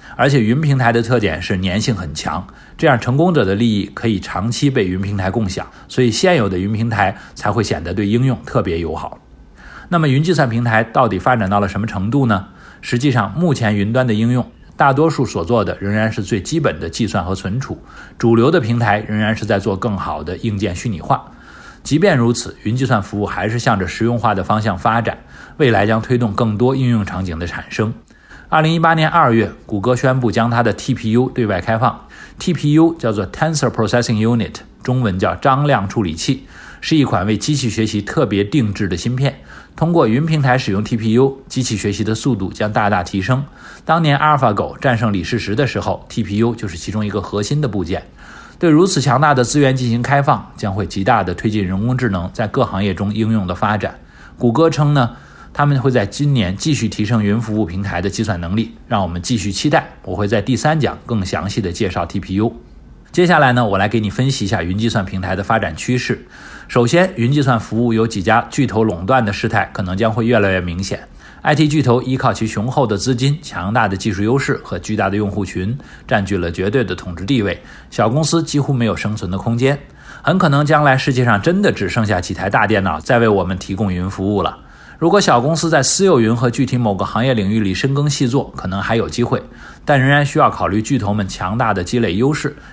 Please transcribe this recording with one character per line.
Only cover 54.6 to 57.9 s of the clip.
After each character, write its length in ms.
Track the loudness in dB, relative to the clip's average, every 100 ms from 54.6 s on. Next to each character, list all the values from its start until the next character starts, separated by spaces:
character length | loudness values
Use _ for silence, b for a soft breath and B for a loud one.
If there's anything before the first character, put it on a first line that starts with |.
| 2
称 240 | 4 2
呢， 220 | 4 2 B B B B
他 140 | -2 2
们 140 | 2
会 100 | 2
在 160 | 2 -2
今 260 | -2 0
年 240 | 2 0 -2
继 160 | -2
续 160 | 0 -2
提 160 | -2
升 200 | -2 0
云 160 | 2 0
服 160 | -2 -2
务 40 |
平 180 | -2 -2
台 180 | -4